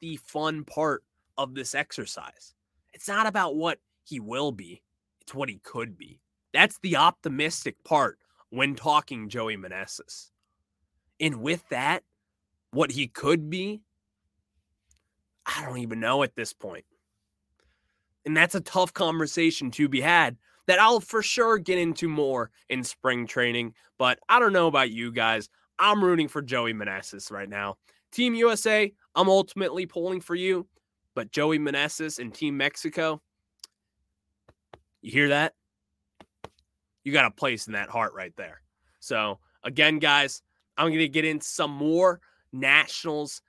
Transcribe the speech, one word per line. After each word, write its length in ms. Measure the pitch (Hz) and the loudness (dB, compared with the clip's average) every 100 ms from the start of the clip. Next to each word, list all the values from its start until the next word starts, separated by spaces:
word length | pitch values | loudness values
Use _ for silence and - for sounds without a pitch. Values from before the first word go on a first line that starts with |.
the 160 | 165 156 | -12 -12
fun 480 | - 151 156 156 | -10 -4 -4 -4
part 400 | 147 - 156 139 - _ _ - | -6 -2 0 -2 -6 _ _ -6
of 160 | 135 | -6
this 200 | 135 123 | -6 -6
exercise. 800 | 139 147 - 101 - 69 - - _ _ _ _ | -6 -6 -8 -12 -12 -16 -18 -20 _ _ _ _
It's 140 | - - | -14 -4
not 200 | 202 220 | 0 0
about 280 | 202 175 | 0 -2
what 240 | 151 165 147 _ _ | -2 -4 -4 _ _
he 160 | - 139 | -14 -12
will 320 | 107 123 143 | -8 -4 -4
be. 320 | 104 87 90 _ _ _ _ | -6 -12 -20 _ _ _ _
It's 120 | - | -14
what 160 | 135 135 | -8 -8
he 120 | 101 | -10
could 340 | - 117 117 87 | -12 -10 -10 -12
be. 240 | - - _ _ _ | -20 -20 _ _ _
That's 260 | - 208 - | 4 4 2
the 140 | 185 147 | -2 4
optimistic 840 | 165 - 160 135 151 - 131 - | 4 2 -4 -2 -2 -4 -8 -10
part 340 | - - 113 - _ _ _ | 0 2 2 -2 _ _ _
when 240 | 123 139 | -6 -6
talking 540 | 131 143 151 - 123 107 | -4 0 0 0 -8 -10
Joey 280 | 120 113 101 | -8 -6 -8
Meneses. 720 | 92 92 95 - - - - _ _ _ _ _ _ _ _ - | -10 -12 -12 -14 -16 -20 -20 _ _ _ _ _ _ _ _ -2
And 160 | 156 123 | -2 0
with 300 | 131 170 - | -4 -4 -6
that, 340 | 127 139 180 - _ _ _ _ _ _ | -4 0 -2 -4 _ _ _ _ _ _
what 180 | 131 156 | 0 0
he 160 | 135 127 | 0 -6
could 420 | - 143 170 151 | -2 0 0 0
be, 340 | 180 190 214 _ _ _ _ _ _ _ _ _ _ _ _ _ _ _ _ - | -6 -6 -8 _ _ _ _ _ _ _ _ _ _ _ _ _ _ _ _ -8
I 180 | - | -8
don't 140 | 143 127 | -6 -8
even 220 | 117 113 | -6 -2
know 240 | 113 143 | 0 2
at 100 | 131 | 0
this 180 | - - | -2 -10
point. 320 | - 101 87 - _ _ _ _ _ _ _ _ _ _ _ _ _ 151 | -10 -14 -14 -18 _ _ _ _ _ _ _ _ _ _ _ _ _ -2
And 100 | 156 | 2
that's 200 | 175 196 | 4 2
a 40 | |
tough 320 | - 185 180 | -2 0 0
conversation 800 | - 175 160 151 - 165 160 131 | 0 0 0 -2 0 0 0 -4
to 160 | - 147 | 0 0
be 120 | 131 | 2
had 360 | 147 175 139 123 _ _ - | 4 4 4 0 _ _ 2
that 140 | 185 | 6
I'll 200 | 220 233 | 6 6
for 220 | - 220 | 0 -2
sure 360 | 208 - 226 214 | 0 2 2 2
get 200 | 170 180 | 2 0
into 300 | 170 - 165 | 0 -2 -2
more 420 | 151 139 127 113 _ - | 0 0 0 -4 _ -8
in 140 | 127 | -6
spring 420 | 123 - 131 123 | -6 -4 -2 -2
training. 480 | 117 - 123 120 117 - _ - | -2 0 0 0 -4 -8 _ 0
But 200 | 127 123 - | 0 0 4
I 120 | 240 | 4
don't 120 | 226 | 6
know 140 | 190 165 | 4 4
about 240 | 143 127 | 4 2
you 220 | 110 117 | -2 -6
guys. 360 | 117 113 110 - _ _ - | 0 0 0 -4 _ _ 0
I'm 240 | 202 208 | 2 4
rooting 260 | 185 170 151 | 4 2 0
for 140 | 151 | -4
Joey 320 | 135 123 117 | -4 -2 -2
Meneses 560 | 110 101 95 - 101 - | -4 -6 -8 -10 -14 -12
right 180 | 101 98 | -12 -10
now. 280 | 101 101 95 _ _ _ | -8 -8 -10 _ _ _
Team 240 | - 247 | -2 0
U 160 | 226 233 | 4 4
S 160 | 214 226 | 4 2
A, 260 | 214 202 - _ | 2 2 -4 _
I'm 140 | - 190 | 2 6
ultimately 580 | 196 190 196 185 170 180 | 6 4 -2 -4 -4 -6
pulling 340 | 180 175 185 | -6 -4 -4
for 140 | 170 | -4
you. 320 | 170 185 185 180 _ _ _ _ | -2 0 -2 -4 _ _ _ _
But 180 | - 107 | -10 -6
Joey 260 | 147 151 156 | 0 2 2
Meneses 600 | 147 139 147 - 156 147 | 0 0 -2 -2 -8 -8
and 120 | 120 | -10
Team 240 | - 151 139 | -6 -4 -2
Mexico, 640 | 143 - 160 160 160 151 _ _ _ _ - _ _ _ _ _ _ _ _ _ _ - _ _ | -2 -2 -6 -2 -2 -4 _ _ _ _ -20 _ _ _ _ _ _ _ _ _ _ -20 _ _
you 80 | - | -4
hear 180 | 143 147 | 2 4
that? 260 | 143 160 - _ _ _ _ _ _ _ _ - _ _ _ _ _ | 4 0 -4 _ _ _ _ _ _ _ _ -20 _ _ _ _ _
You 100 | 139 | 0
got 120 | 143 | 2
a 60 | 120 | 2
place 340 | - 139 117 - | 2 -2 -2 -4
in 60 | |
that 160 | 104 101 | -6 -4
heart 240 | 117 110 | -2 -2
right 180 | 95 92 - | -4 -12 -12
there. 260 | 87 78 _ _ _ _ | -16 -18 _ _ _ _
So, 400 | - 117 107 98 _ _ | -4 -2 -2 -4 _ _
again, 340 | 123 135 151 156 | -6 2 2 4
guys, 440 | 151 143 139 - _ _ _ - | 4 4 2 -4 _ _ _ -2
I'm 140 | 160 | 0
gonna 180 | 156 156 | 2 0
get 160 | 151 | 0
into 220 | 156 151 - | 0 -2 -4
some 260 | - 147 | -4 -4
more 480 | 139 147 165 185 - _ _ _ | -2 0 4 4 4 _ _ _
Nationals 920 | 127 135 147 147 - 165 151 147 - | -2 4 4 4 -2 -4 -4 -6 -10